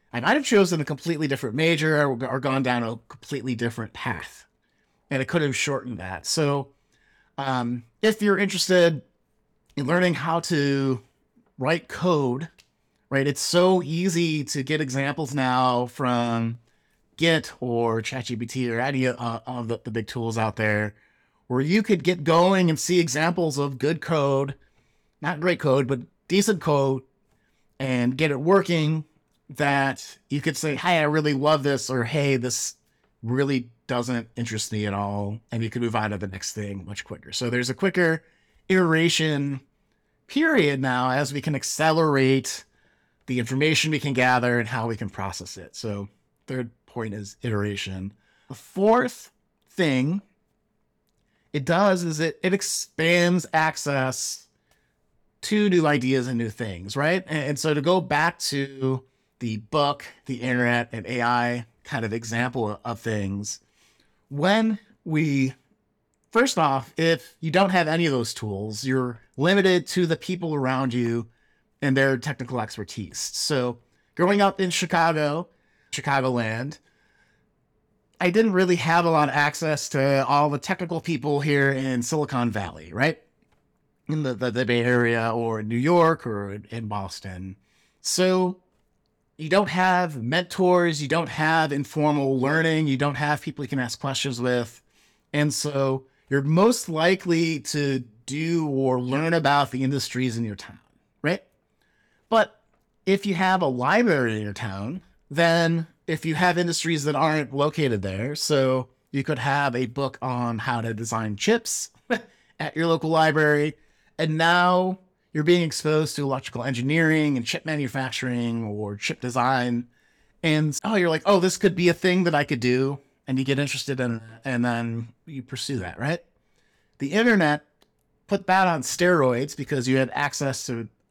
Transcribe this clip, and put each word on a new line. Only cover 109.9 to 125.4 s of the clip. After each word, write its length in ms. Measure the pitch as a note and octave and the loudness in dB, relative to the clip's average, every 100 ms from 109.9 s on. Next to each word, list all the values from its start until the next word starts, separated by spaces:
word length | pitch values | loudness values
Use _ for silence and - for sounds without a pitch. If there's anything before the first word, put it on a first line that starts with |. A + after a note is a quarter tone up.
| B2 C3+ - | -4 -6 -6
on 380 | C3 B2 A#2+ A2+ | -6 -4 -4 -4
how 200 | B2 A#2+ | -4 -4
to 140 | A2+ | -4
design 420 | G#2+ A2+ A2+ A2 G2+ | -6 -6 -4 -4 -4
chips 540 | - A3+ A#3 - - _ - A#3+ - | 0 0 0 -8 -8 _ -6 -6 -8
<laughs> 340 | _ _ - | _ _ -10
at 160 | D#3 - | -8 -2
your 100 | E3 | 0
local 220 | E3 D#3+ | 0 2
library, 640 | D#3+ D#3 D3+ D3+ D3 D3+ D3+ _ _ _ - | 4 4 4 4 4 0 -4 _ _ _ -4
and 200 | D#3+ D#3 | -2 2
now 640 | E3 F3 F3+ F3+ F#3 F#3 _ _ _ | 4 4 4 4 0 -4 _ _ _
you're 100 | D#3 | -2
being 200 | D3+ F3 | 2 4
exposed 520 | E3 - D#3 D#3 D#3 - | 2 -2 0 0 0 -2
to 80 | |
electrical 400 | C#3+ C3+ - - | -4 -4 -6 -6
engineering 720 | A#2+ A#2+ B2+ D#3+ D#3+ D#3 D3+ C3+ | -4 -2 0 2 4 2 2 0
and 100 | A2+ | -2
chip 200 | E3+ D#3+ | -6 -4
manufacturing 1000 | D3+ C3+ C#3 C3 - C3 A#2+ A#2 A#2 | -4 -4 -4 -6 -6 -4 -2 -2 -4
or 320 | A2+ G#2 G#2 G#2 | -6 -6 -8 -6
chip 240 | - D#3 | -8 -6
design. 680 | B2 B2 B2 C3 B2 A#2+ A#2+ _ _ _ _ _ | -4 0 2 2 0 -2 -4 _ _ _ _ _
And, 340 | E3 D3+ D3+ C#3 | 0 2 0 -2
oh, 120 | G3+ G#3+ | -2 2
you're 140 | F3 | 2
like, 140 | D#3+ F#3+ | 2 4
"Oh, 140 | G3+ | 4
this 180 | F3+ - | 4 2
could 180 | G3+ F3 | 0 2
be 140 | F3 | 2
a 40 | |
thing 300 | E3 F#3 F3+ | 2 2 2
that 120 | F3 D3+ | 2 2
I 80 | |
could 160 | D3 C3+ | 0 0
do." 400 | B2 B2 C3+ C#3 _ _ - | 2 2 0 -4 _ _ -4
And 120 | C3 | -2
you 60 | C3+ | 0
get 140 | C#3 | 0
interested 400 | C#3+ C3+ - C3 | -2 -4 -6 -4
in 180 | B2 A2+ | -2 -4
it, 40 | A2+ A2 C3+ | -8 -14 -6
and 180 | B2 | -2
then 500 | A#2+ A#2 A#2 A#2 A#2 - - | 0 0 -4 -6 -8 -14 -16
you 160 | C#3 | -14